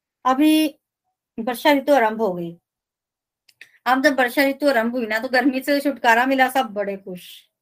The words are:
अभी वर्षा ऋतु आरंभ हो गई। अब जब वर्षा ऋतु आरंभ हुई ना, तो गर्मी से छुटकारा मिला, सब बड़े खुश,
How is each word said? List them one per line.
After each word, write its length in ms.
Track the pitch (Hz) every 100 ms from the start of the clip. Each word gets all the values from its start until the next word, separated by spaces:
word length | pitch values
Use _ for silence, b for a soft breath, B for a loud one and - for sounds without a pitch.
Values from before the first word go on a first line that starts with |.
| _ _ 254
अभी 520 | 262 311 311 311 - _ _ _ _ _ -
वर्षा 320 | 226 240 320
ऋतु 220 | 285 277
आरंभ 280 | 277 220 220
हो 120 | 220
गई। 240 | 175 170 170 _ _ _ _ _ _ _ _ _ _ b b 240
अब 180 | 262
जब 160 | 302 262
वर्षा 240 | 247 294
ऋतु 260 | 277 269 285
आरंभ 220 | 240 226
हुई 140 | 254 220
ना, 140 | 220
तो 80 | 247
गर्मी 340 | 247 240 262
से 200 | 269 285
छुटकारा 440 | 285 269 247 226 262
मिला, 240 | 269 254
सब 160 | 269 233
बड़े 320 | 196 202 196
खुश, 460 | 196 180 - - _ _